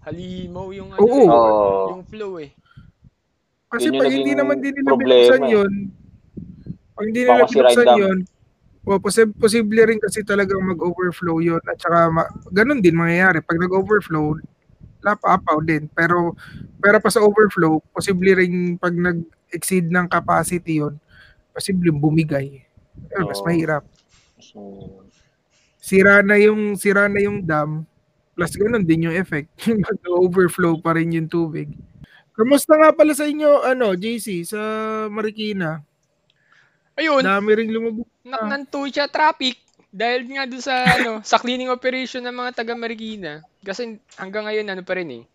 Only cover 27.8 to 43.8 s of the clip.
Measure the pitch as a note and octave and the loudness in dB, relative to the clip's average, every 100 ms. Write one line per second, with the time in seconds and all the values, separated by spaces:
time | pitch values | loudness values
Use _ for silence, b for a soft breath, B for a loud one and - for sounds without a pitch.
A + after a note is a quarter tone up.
27.8 | D#3+ _ _ _ _ - E3+ - G#3 A#3 | -10 _ _ _ _ -6 -6 -2 -2 0
28.8 | F3 D#3+ E3 E3 F#3 D3+ C#3+ _ - A3+ | 0 0 0 -4 -4 -6 -8 _ -4 -2
29.8 | F3 G3+ - F3+ F#3 F3+ F3 - F3 E3 | -2 -6 -2 0 2 2 0 2 -2 0
30.8 | E3+ D#3+ E3 E3 D#3+ E3+ E3 D3+ D3 - | -2 -2 0 -2 -2 -4 -4 -6 -12 -14
31.8 | - _ b b b - A3+ C#4 - D#4 | -20 _ b b b -4 2 2 4 6
32.8 | D#4 D#4 D4+ C#4+ D4+ D4 D4+ C#4+ B3 C4 | 6 6 2 2 -4 0 2 2 2 0
33.8 | A3+ F#3 G#3+ A#3 G3+ F3+ E3+ G#3+ G#3+ A3 | 0 -2 -4 -8 -6 -8 -8 -8 -8 -6
34.8 | A3 A3 G#3+ G#3 G#3+ G#3+ G#3+ G3+ E3 D#3+ | -6 -6 -8 -6 -8 -6 -8 -4 -6 -8
35.8 | D3 _ _ _ _ _ _ _ _ _ | -14 _ _ _ _ _ _ _ _ _
36.8 | _ - D#4 C#4+ - G3+ G#3 G#3+ A3+ A3 | _ -6 0 0 2 0 2 0 0 -4
37.8 | A3+ A3 A#3+ _ B3 B3+ G#3+ C#4+ C#4 C#4+ | -4 -6 -12 _ -12 -8 -6 -6 -8 -8
38.8 | C#4 C4+ C#4+ - D#4 D#4+ C4 B3 _ _ | -6 -4 -4 0 0 0 -6 -6 _ _
39.8 | _ F#3+ A#3 B3 B3 C#4 C4 B3+ A#3+ B3+ | _ -6 -4 -4 -6 -8 -8 -8 -4 0
40.8 | B3+ B3+ A#3+ A3 G#3 A3+ A#3+ B3+ B3+ B3 | 2 0 -2 -6 -2 -2 0 -6 -4 -4
41.8 | B3+ C4 B3+ B3+ B3 B3 B3 B3 A3+ A#3 | -4 -4 -8 -10 -10 -10 -10 -8 -8 -8
42.8 | A#3 A3+ A3 G#3+ E3+ D3+ D#3 _ - G3 | -8 -10 -12 -12 -12 -14 _ _ -14 -10